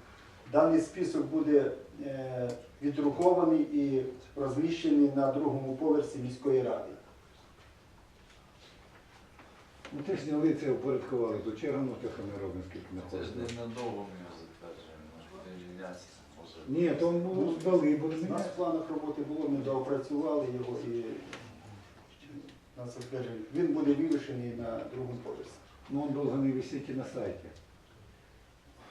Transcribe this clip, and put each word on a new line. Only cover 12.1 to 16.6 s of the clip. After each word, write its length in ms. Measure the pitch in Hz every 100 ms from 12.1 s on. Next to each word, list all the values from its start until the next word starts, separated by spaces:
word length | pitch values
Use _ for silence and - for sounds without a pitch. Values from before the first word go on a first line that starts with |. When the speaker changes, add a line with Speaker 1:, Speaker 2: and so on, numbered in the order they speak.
| -
Speaker 2:
що 80 |
ми 180 | 101 101
робимо, 200 | 95 90 87
скільки 160 | 90 - 92 90
Speaker 3:
Це 60 | 92
ж 60 | -
Speaker 2:
знаходиться. 240 | 117 117 120
Speaker 3:
не 60 | 117
надовго 240 | 117 120 101 98
ми 40 | 90
його 120 | 87 82
затверджуємо, 640 | 80 - 85 82 80 78 78 -
ми 40 |
ж 40 | -
будемо 240 | 95 92 90 87
мінятися, 340 | 90 92 90 - - - -
може. 200 | - -